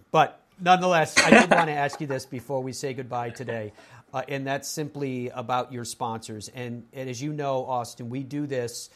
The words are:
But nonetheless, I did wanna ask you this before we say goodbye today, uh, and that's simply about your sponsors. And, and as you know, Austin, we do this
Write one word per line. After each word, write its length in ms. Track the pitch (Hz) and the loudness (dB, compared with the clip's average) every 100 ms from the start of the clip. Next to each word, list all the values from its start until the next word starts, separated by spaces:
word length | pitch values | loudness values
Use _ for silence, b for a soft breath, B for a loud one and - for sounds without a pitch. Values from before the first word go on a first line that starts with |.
| - | 0
But 300 | 160 147 - _ - | 4 4 0 _ -2
nonetheless, 560 | 180 185 180 170 151 - | 4 6 6 4 4 4
I 220 | 165 226 | 8 10
did 100 | 180 | 10
wanna 220 | 170 160 | 6 4
ask 280 | 147 143 - | 0 -2 -2
you 60 | 151 | -4
this 180 | 131 - | -4 -6
before 380 | 127 - 135 | -10 -6 -4
we 100 | 131 | -4
say 220 | 120 143 127 | -6 -6 -6
goodbye 340 | 123 123 120 | -6 -6 -6
today, 420 | 120 120 113 107 - B B B 135 | -8 -8 -6 -8 -12 B B B -8
uh, 80 | - | -4
and 200 | 139 135 | -4 -2
that's 200 | 139 - | -4 -4
simply 600 | - 147 143 139 127 120 | -6 -6 -4 -4 -4 -6
about 420 | 123 120 127 123 | -6 -2 -2 -2
your 140 | 123 117 | -6 -8
sponsors. 640 | - 123 113 117 107 - 131 | -6 -4 -4 -8 -12 -12 -10
And, 320 | 120 120 117 | -8 -10 -12
and 160 | 135 131 | -10 -8
as 140 | 120 | -6
you 120 | 147 | -6
know, 320 | 151 139 131 127 | -4 -2 -2 -2
Austin, 420 | 123 117 - 117 | -4 -4 -8 -8
we 140 | 131 | -8
do 240 | 127 147 147 | -6 -6 -4
this 420 | 131 120 - - | -4 -4 -6 -14